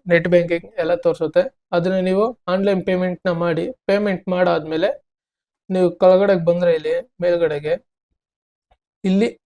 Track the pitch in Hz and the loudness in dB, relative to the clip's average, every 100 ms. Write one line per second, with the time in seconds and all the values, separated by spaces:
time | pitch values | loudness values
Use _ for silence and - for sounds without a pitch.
0 | 175 170 175 175 170 170 - 185 160 170 | 0 0 4 2 2 -4 -4 -4 -2 0
1 | 170 165 156 175 220 - _ 175 180 190 | -2 -2 0 0 -2 -8 _ -2 -2 -2
2 | 185 190 226 233 - 190 202 190 190 180 | 0 0 -2 -4 -6 -2 0 0 -2 -2
3 | 185 175 185 165 170 165 262 - - 202 | -2 -4 -4 -2 -2 -2 -6 -6 -2 0
4 | 208 180 185 180 180 165 156 160 208 - | 0 -4 -4 0 0 0 -4 -2 -2 -4
5 | _ _ _ _ _ _ - 185 175 175 | _ _ _ _ _ _ -6 0 0 4
6 | 185 185 202 180 165 175 175 160 156 170 | 4 6 4 2 0 2 0 0 -2 -4
7 | - - 175 170 160 147 151 175 - _ | -6 -4 -2 0 0 -2 -4 -6 -8 _
8 | _ _ _ _ _ _ _ _ _ _ | _ _ _ _ _ _ _ _ _ _
9 | 190 196 233 - | -2 0 0 -4